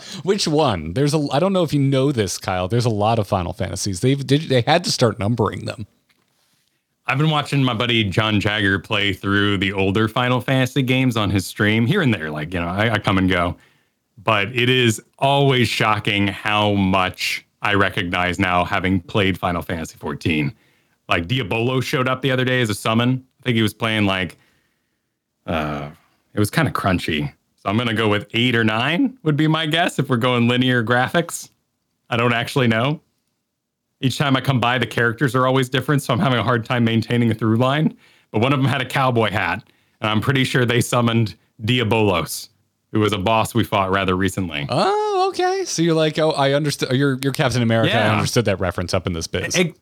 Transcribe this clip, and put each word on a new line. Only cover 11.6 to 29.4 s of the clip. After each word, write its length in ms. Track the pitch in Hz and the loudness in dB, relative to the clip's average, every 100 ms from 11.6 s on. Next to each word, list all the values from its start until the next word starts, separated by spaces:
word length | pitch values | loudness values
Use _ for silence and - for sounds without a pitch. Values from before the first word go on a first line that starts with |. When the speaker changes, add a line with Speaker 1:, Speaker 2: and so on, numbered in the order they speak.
| 104 110 120 | 0 2 2
Speaker 2:
here 160 | 196 | 2
and 120 | 139 | 0
there. 160 | 98 78 | 0 -4
Like, 220 | 76 90 | -8 -6
you 60 | 92 | -4
know, 80 | 85 | -4
I, 260 | 95 113 | -2 0
I 60 | 107 | 0
come 180 | 107 92 | 0 2
and 120 | 92 | 2
go. 260 | 90 87 - _ _ _ _ _ - | 2 0 -4 _ _ _ _ _ -8
But 240 | 104 104 98 123 | 0 0 0 0
it 140 | 120 | 2
is 320 | 127 120 110 - - | 4 2 0 -6 -2
always 480 | 139 139 139 127 113 | 2 4 4 4 2
shocking 580 | - 113 104 107 101 101 | 2 0 0 0 0 0
how 460 | 92 110 107 107 | -2 -2 2 2
much 720 | 101 95 95 92 - - - - - | 2 2 2 0 -4 -8 -8 -12 -6
I 140 | 107 101 | 0 2
recognize 640 | 95 107 87 90 90 87 | 2 0 -4 -2 0 0
now, 260 | 92 90 87 | 2 2 0
having 340 | 98 92 95 | -2 0 0
played 380 | - 110 95 90 | 0 0 0 0
Final 240 | 92 87 | -4 -4
Fantasy 340 | - 85 80 - | -6 -8 -10 -10
fourteen. 560 | 78 73 - 78 69 - _ _ _ _ - | -10 -4 -2 -2 -2 -6 _ _ _ _ -6
Like, 200 | 92 85 | -4 -2
Diabolo 520 | 127 110 113 120 131 | -4 -2 -2 -2 -2
showed 280 | 123 143 127 | -2 -2 -2
up 120 | 127 | -2
the 100 | 139 | -2
other 120 | 131 | 0
day 160 | 127 127 | 0 0
as 100 | 113 | 0
a 60 | 98 | -2
summon. 500 | 117 113 123 127 - _ | 0 0 0 -2 -6 _
I 40 | |
think 120 | 127 113 | -2 0
he 60 | |
was 120 | 107 | 0
playing, 320 | - 113 110 101 | -2 -2 0 0
like, 300 | 95 87 - _ _ _ _ _ _ _ _ _ _ 95 | 0 -4 -10 _ _ _ _ _ _ _ _ _ _ -6
uh, 440 | 82 76 73 71 - _ _ _ | -4 -4 -6 -10 -16 _ _ _
it 60 | - | -2
was 100 | 104 | -2
kinda 200 | - 131 | 0 -2
crunchy. 600 | - 101 90 - 76 135 - _ _ | -2 0 0 -2 -4 -4 -10 _ _
So 140 | 98 | -4
I'm 80 | 107 | -2
gonna 160 | 120 | 0
go 160 | 110 110 | 0 0
with 180 | 104 - | 0 -2
eight 200 | 113 123 117 | 0 2 2
or 100 | 110 | 2
nine 520 | 110 135 175 269 - | 0 0 0 -2 -2
would 140 | 156 | -2
be 100 | 147 | 0